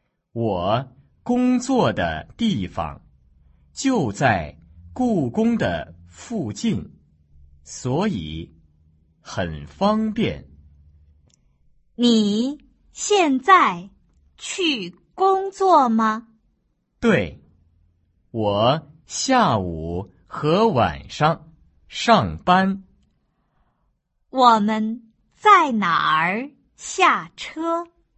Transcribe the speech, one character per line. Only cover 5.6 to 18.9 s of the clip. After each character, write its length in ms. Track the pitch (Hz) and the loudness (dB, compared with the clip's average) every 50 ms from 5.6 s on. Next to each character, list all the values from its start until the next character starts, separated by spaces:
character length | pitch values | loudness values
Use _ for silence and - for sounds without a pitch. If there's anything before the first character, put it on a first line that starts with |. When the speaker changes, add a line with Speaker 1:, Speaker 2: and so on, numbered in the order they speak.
| - 98 85 78 67 - 85 - - | -2 -2 -4 -4 -8 -12 -16 -20 -20
Speaker 1:
附 460 | - - - - - 240 214 143 107 95 | -20 -20 -20 -14 -10 -8 -8 -6 -8 -8
近， 440 | - - 233 170 95 - - - _ _ _ _ _ _ _ _ - - - - - _ | -4 -4 -4 -2 -4 -6 -12 -18 _ _ _ _ _ _ _ _ -20 -20 -20 -20 -20 _
所 440 | - - - - 123 127 160 202 | -20 -20 -8 -6 -4 -2 0 -2
以 480 | 220 165 98 78 76 78 80 85 - - - _ _ _ _ _ _ _ _ _ _ _ _ | -2 -4 -4 -8 -8 -10 -10 -12 -14 -18 -20 _ _ _ _ _ _ _ _ _ _ _ _
很 480 | _ - - - 92 85 78 73 71 | _ -10 -6 -6 -6 -6 -6 -10 -14
方 460 | 73 - - 196 202 214 220 220 220 208 | -16 -6 -2 0 0 0 0 -2 -4 -4
便。 340 | 233 196 110 78 71 - - - - - - - _ _ - _ _ _ _ _ _ _ _ _ _ _ _ _ _ _ _ _ _ _ _ _ | -4 -4 -4 -4 -8 -14 -20 -20 -20 -20 -20 -20 _ _ -20 _ _ _ _ _ _ _ _ _ _ _ _ _ _ _ _ _ _ _ _ _
Speaker 2:
你 640 | - 240 240 226 220 214 202 202 214 240 269 294 294 - _ _ _ _ _ _ | 0 2 2 4 4 2 2 0 -2 -2 -4 -6 -10 -16 _ _ _ _ _ _
现 460 | - - - 415 403 349 302 262 262 | -10 -2 0 2 2 4 2 0 0
在 500 | - 392 381 349 294 214 180 175 185 202 _ _ _ _ _ _ _ _ _ | 4 4 6 6 6 2 -2 -6 -12 -18 _ _ _ _ _ _ _ _ _
去 540 | _ - - - - 370 320 285 226 185 175 - _ _ _ _ | _ -12 -12 -6 -4 -2 -2 -2 -4 -6 -10 -14 _ _ _ _
工 360 | - 381 392 381 381 392 392 | 0 2 2 2 2 -2 -6
作 380 | 392 - 381 381 349 302 262 240 | -4 -2 2 4 6 4 4 4
吗？ 400 | 220 220 220 220 214 226 233 _ _ _ _ _ _ _ _ _ _ _ _ _ _ _ | 2 2 2 0 -2 -4 -10 _ _ _ _ _ _ _ _ _ _ _ _ _ _ _
Speaker 1:
对， 420 | - 233 196 131 92 78 - - _ _ _ _ _ _ _ _ _ _ _ _ _ _ _ _ _ _ | 2 2 2 2 0 -4 -10 -18 _ _ _ _ _ _ _ _ _ _ _ _ _ _ _ _ _ _
我 640 | - 113 107 101 101 101 113 123 143 165 - - | -8 -4 -2 0 0 2 2 2 2 0 -4 -14